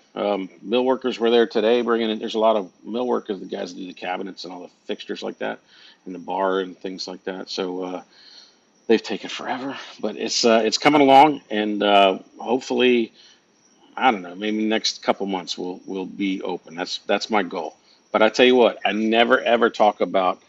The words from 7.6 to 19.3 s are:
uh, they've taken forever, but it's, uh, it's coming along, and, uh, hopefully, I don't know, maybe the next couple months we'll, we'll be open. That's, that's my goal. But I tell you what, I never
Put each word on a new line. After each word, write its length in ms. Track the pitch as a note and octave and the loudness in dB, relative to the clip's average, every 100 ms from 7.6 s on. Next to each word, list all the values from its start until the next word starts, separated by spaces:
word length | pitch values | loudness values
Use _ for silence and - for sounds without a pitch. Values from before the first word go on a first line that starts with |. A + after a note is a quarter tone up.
| F#2 F2+ | -6 -6
uh, 200 | F#2 F2+ - _ - - _ _ _ _ - | -8 -10 -14 _ -20 -20 _ _ _ _ 0
they've 160 | A2 | 0
taken 280 | - G2+ F2+ | 0 -10 -10
forever, 480 | - D2 C3 C3+ - - - | -12 -8 -8 -8 -12 -16 -10
but 160 | G#2+ G2+ | -10 -8
it's, 300 | A2+ - A#2+ | -6 0 4
uh, 160 | A2+ | 4
it's 140 | A2 - | 2 2
coming 240 | D3 D3 | 4 6
along, 400 | C#3 C3+ D3+ C#3 - | 8 8 8 4 -4
and, 300 | G#2+ G#2+ G#2 | -4 -2 0
uh, 380 | G2+ G2+ G2 F#2 - - | 4 6 6 4 -6 -12
hopefully, 760 | G#2+ C3 - B2 B2+ A#2+ A2+ _ _ _ _ _ _ _ _ - | -4 -4 -2 0 4 2 0 _ _ _ _ _ _ _ _ -2
I 160 | B2+ | 0
don't 120 | G#2 | 0
know, 120 | F2 F2 | -4 -8
maybe 220 | G#2+ G#2+ | -4 -2
the 100 | G#2+ | -2
next 360 | G#2+ - - | -2 -4 -6
couple 220 | - F#2 G2 | -4 -4 -2
months 300 | F#2 F2 - | -6 -8 -10
we'll, 220 | F#2 F2+ F#2+ | -10 -10 -10
we'll 220 | F#2+ F#2 | -10 -8
be 340 | F#2+ G2 F#2+ | -6 -6 -4
open. 340 | F#2 F2 - E2 | -6 -10 -10 -10
That's, 240 | F2+ - - | -8 -8 -4
that's 240 | G2+ - | -4 0
my 140 | G#2+ | -2
goal. 340 | F2 F#2 D2+ _ _ _ _ | -2 -6 -10 _ _ _ _
But 120 | G#2 | 2
I 60 | A2 | 2
tell 160 | - B2+ | 6 6
you 100 | B2+ | 6
what, 240 | A2 - F#2+ | 4 2 -4
I 60 | |
never 480 | G#2 A2 A2+ A#2 | -2 0 2 2